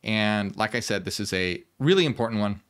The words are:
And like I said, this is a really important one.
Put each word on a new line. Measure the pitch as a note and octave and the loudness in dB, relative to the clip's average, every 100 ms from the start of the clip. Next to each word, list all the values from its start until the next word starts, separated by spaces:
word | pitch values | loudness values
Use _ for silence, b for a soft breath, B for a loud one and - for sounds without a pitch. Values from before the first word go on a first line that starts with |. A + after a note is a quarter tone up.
And | A2 A2 G#2+ G#2 G2 F#2+ | 0 2 2 2 -2 -2
like | G#2+ | -2
I | B2 | -2
said, | - G2+ | -2 -4
this | F2+ - | -4 -6
is | G2+ | -4
a | F#2 F#2 F2 - _ | -2 -2 -4 -10 _
really | C#3 F#3+ D#3+ | 2 4 4
important | A#2 A2+ A2 | 0 -2 0
one. | G#2 G2 _ | -2 -4 _